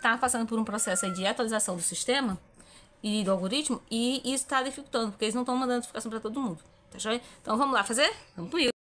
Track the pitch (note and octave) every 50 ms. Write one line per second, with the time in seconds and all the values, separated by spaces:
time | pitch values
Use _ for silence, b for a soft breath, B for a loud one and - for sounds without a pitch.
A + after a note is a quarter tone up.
0 | - A#3 A#3 B3 C4 B3 B3 A3+ A3+ A3 A3+ A3+ A3 G#3+ G3+ G#3 - G#3 F3+ F3+
1 | G3 F#3+ F3+ F#3 F#3+ G3+ A3+ - A#3 A3 A3 G#3+ - - F3+ E3+ E3 - F3 -
2 | - - B3+ C#4 C4+ G#3+ F#3 - - - - B B B B B B B - -
3 | - G#3+ G#3 G#3+ G3 F#3+ F#3+ F3+ F#3 F#3+ A#3+ D4 D4 C4 A#3 - - - A3 A3+
4 | A#3 B3 C4+ B3+ - A#3+ C4+ C4 - - C#4+ C4 B3+ C#4 C4 D4 C#4 - - A#3
5 | A3+ G#3 G3 - A3 G#3+ G#3+ B3 B3 B3+ B3 B3+ C4 B3 B3 A#3+ A#3+ - - A3
6 | - A3+ A3+ A3 G#3+ G#3+ A3 C#4 C4+ G#3 E3 D3+ - - - _ _ - - -
7 | - A3 A#3 B3 B B B B B - G#3+ A3+ C#4+ C4+ B3 G#3+ G3 - A3+ B3+
8 | D4+ F#4+ A4 - - - _ F3+ E3+ F#3+ D#4 E4+ C#4 A#3+ - -